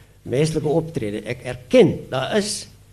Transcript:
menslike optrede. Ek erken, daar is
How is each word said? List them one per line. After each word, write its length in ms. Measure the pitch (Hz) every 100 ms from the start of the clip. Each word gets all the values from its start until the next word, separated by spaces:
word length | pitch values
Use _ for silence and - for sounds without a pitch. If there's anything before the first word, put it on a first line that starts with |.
| - -
menslike 460 | - 123 160 156 151
optrede. 540 | 160 160 139 107 104 -
Ek 180 | 123
erken, 540 | 127 127 - 254 160 92 -
daar 260 | 131 131 214
is 320 | 196 - - - -